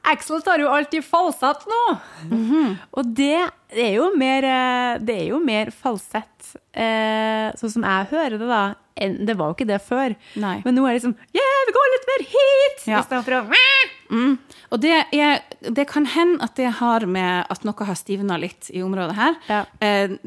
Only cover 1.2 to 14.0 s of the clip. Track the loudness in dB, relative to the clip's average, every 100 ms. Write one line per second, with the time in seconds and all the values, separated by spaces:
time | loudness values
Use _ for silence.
1.2 | 0 0 -2 -2 -4 0 0 0 -8 -18
2.2 | -6 -4 2 2 2 -2 -8 -6 -4 0
3.2 | 0 2 -2 -6 _ -2 0 2 2 2
4.2 | 2 2 2 2 0 0 -2 -2 -4 -4
5.2 | -2 -2 0 0 -2 -4 -6 -6 -6 -10
6.2 | -10 _ -20 -20 _ -4 -2 0 0 0
7.2 | 0 -2 -4 -4 -4 -2 0 0 0 -2
8.2 | -2 -4 -2 0 0 -4 _ -6 -4 -2
9.2 | -2 -2 -2 -2 -2 -2 -2 -2 -2 -4
10.2 | -10 -6 -4 -4 0 2 2 0 -2 -6
11.2 | -4 0 2 2 2 4 4 2 0 -2
12.2 | 0 4 6 6 4 0 0 0 0 -4
13.2 | 0 -2 4 6 6 4 2 -2